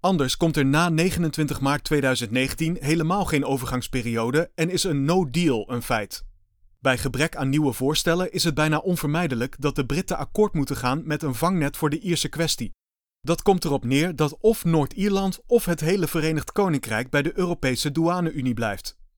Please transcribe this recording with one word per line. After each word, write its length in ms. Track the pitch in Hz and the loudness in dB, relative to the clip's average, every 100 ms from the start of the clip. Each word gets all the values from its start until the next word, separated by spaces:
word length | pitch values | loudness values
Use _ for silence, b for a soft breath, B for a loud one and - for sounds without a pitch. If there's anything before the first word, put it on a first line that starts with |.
Anders 360 | 185 180 127 - | 0 2 2 2
komt 200 | 165 151 | 2 2
er 100 | 135 | 4
na 220 | 147 175 | 4 4
negenentwintig 720 | 156 180 170 160 156 147 147 | 2 2 0 -2 -2 -4 -2
maart 240 | 139 143 | -2 -2
tweeduizend 460 | - 147 135 123 113 | 0 0 2 0 -2
negentien 460 | 123 131 - 160 180 | -2 -2 -2 -2 -2
helemaal 440 | 135 165 156 202 | 0 0 0 0
geen 200 | 180 147 | 0 0
overgangsperiode 1040 | 123 131 123 127 - 127 117 113 117 143 170 | 0 -2 -2 -4 -2 -4 -2 -2 0 0 0
en 160 | - 165 | -2 -2
is 140 | 185 | 0
een 200 | 190 143 | 0 0
no-deal 680 | 139 180 151 160 165 117 - | 2 2 2 2 2 0 -2
een 120 | 120 | -6
feit. 440 | - 113 101 - - - _ _ - _ | -2 -2 -4 -10 -14 -18 _ _ -20 _
Bij 200 | 135 127 | 0 0
gebrek 380 | 135 120 160 - | 0 0 -2 0
aan 120 | 135 | 0
nieuwe 240 | 147 143 | 2 0
voorstellen 600 | 110 135 151 170 170 180 | 0 0 0 0 0 0
is 120 | 180 | -2
het 100 | 175 | 0
bijna 240 | 147 156 196 | 2 2 0
onvermijdelijk 760 | 190 175 147 156 175 120 131 - | 0 -2 0 0 0 -2 -4 -2
dat 180 | 143 143 | -2 0
de 100 | 127 | 0
Britten 300 | 147 - 175 | -2 -2 -4
akkoord 380 | 143 - 208 | -2 2 2
moeten 220 | 160 139 120 | 2 -2 -2
gaan 300 | 123 143 160 | -2 -2 -2
met 160 | 151 | -4
een 120 | 151 | -4
vangnet 420 | 120 170 185 143 - | 0 0 2 0 -2
voor 140 | 151 | -2
de 100 | 160 | -2
Ierse 280 | 185 165 185 | -2 -2 -2
kwestie. 420 | 147 165 - 233 - _ _ _ _ | -2 -2 -2 -6 -10 _ _ _ _
Dat 220 | 139 170 | -2 0
komt 220 | - 185 | 2 2
erop 200 | 156 139 | 2 -2
neer 320 | 117 139 175 147 | 2 2 2 0
dat 220 | 147 156 | -2 2
of 260 | 220 220 | 0 2
Noord-Ierland 760 | 170 160 143 - 202 196 196 - - | 2 2 0 0 0 2 0 -4 2
of 180 | 240 | 2
het 160 | - 170 | 4 0
hele 260 | 156 202 160 | 2 2 0
Verenigd 460 | 170 156 156 - | 0 0 -2 -2
Koninkrijk 580 | - 190 143 - 110 185 | 0 2 0 -2 -4 0
bij 120 | 143 | 0
de 160 | 151 - | 0 0
Europese 540 | 180 165 131 123 151 | -2 0 -2 0 -2
douane-unie 640 | 151 165 180 165 147 127 | 0 0 2 -2 -2 -2
blijft. 440 | 113 110 98 - - - | 0 -2 -4 -10 -16 -20